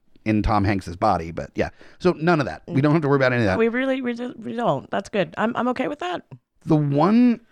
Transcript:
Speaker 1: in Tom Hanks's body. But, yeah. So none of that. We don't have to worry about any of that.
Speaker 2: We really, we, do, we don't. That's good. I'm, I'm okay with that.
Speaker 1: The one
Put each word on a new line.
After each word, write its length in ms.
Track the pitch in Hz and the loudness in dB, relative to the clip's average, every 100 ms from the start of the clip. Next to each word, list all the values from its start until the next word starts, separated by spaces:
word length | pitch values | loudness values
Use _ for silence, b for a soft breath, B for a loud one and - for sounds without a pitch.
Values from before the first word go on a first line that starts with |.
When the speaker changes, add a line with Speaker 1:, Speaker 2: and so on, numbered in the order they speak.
| _ - 107 | _ -8 -2
Speaker 1:
in 180 | 107 | 0
Tom 200 | 101 104 98 | 2 2 2
Hanks's 300 | 98 - 85 | -2 -4 -2
body. 360 | 110 90 82 | 2 2 -2
But, 200 | 80 69 - | -8 -8 -4
yeah. 140 | 76 B B B | -4 B B B
So 120 | 180 | -2
none 260 | 151 160 160 | 0 2 2
of 60 | 107 | 0
that. 160 | 76 - | -8 -4
We 140 | 135 | 0
don't 120 | 147 | 4
have 80 | 165 | 2
to 60 | 139 | 4
worry 100 | 139 | 4
about 160 | 127 | 4
any 100 | 123 | 2
of 40 | 104 | 2
that. 100 | 92 | 2
Speaker 2:
We 120 | 226 | 0
really, 320 | 240 269 262 | 0 -2 -2
we, 120 | 247 | -4
do, 200 | 233 247 233 | -6 -10 -12
we 160 | 226 | -10
don't. 360 | 233 220 139 - | -4 -2 -2 -4
That's 180 | 202 - | -8 -4
good. 240 | 208 156 - | -4 -4 -4
I'm, 180 | 220 240 | -4 -2
I'm 120 | 247 | -4
okay 180 | 247 262 | -2 -4
with 120 | 294 | -6
that. 240 | 359 349 - 131 _ _ 156 | -8 -8 -12 -20 _ _ 0
Speaker 1:
The 100 | 156 | 0
one 640 | 147 139 170 226 247 220 - | 2 2 4 4 4 2 -6